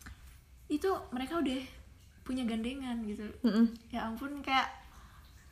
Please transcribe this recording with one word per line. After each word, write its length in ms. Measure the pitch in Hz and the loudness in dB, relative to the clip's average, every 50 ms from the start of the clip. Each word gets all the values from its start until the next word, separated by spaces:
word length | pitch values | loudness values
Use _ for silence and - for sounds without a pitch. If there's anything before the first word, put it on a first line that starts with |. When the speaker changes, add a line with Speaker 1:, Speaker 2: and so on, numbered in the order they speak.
| - - - - - - - - - - - - - - | -18 -18 -18 -18 -18 -20 -20 -20 -20 -20 -20 -16 -6 -4
Speaker 1:
itu 160 | 302 294 - 381 370 311 - - | -2 0 2 2 0 0 -2 -4
mereka 240 | 240 247 262 269 330 | -6 -4 -4 -2 0
udah 240 | 339 277 262 254 262 262 - - - - - - - - - - - - | 0 2 2 0 0 -4 -6 -12 -16 -20 -20 -20 -20 -20 -20 -20 -12 -6
punya 240 | - 254 262 254 214 | -4 -2 0 0 0
gandengan 560 | 226 226 226 240 277 277 262 247 240 233 220 | 0 0 -2 -2 -4 -4 -4 -4 -4 -4 -4
gitu. 240 | 208 208 208 208 208 - - - | -4 -4 -6 -6 -8 -2 2 2
Speaker 2:
Mm-mm. 240 | 226 190 226 233 220 - - - - | 4 8 8 8 6 6 2 -10 -8
Speaker 1:
Ya 160 | 240 226 202 226 | -6 -4 -4 -4
ampun, 320 | 226 226 269 277 285 285 | -4 -6 -6 -6 -6 -6
kayak 320 | 269 269 269 262 240 - - - - - - - - - - - - - - - - - | -2 2 4 4 4 2 -2 -10 -16 -20 -20 -20 -20 -20 -20 -20 -20 -20 -20 -20 -20 -20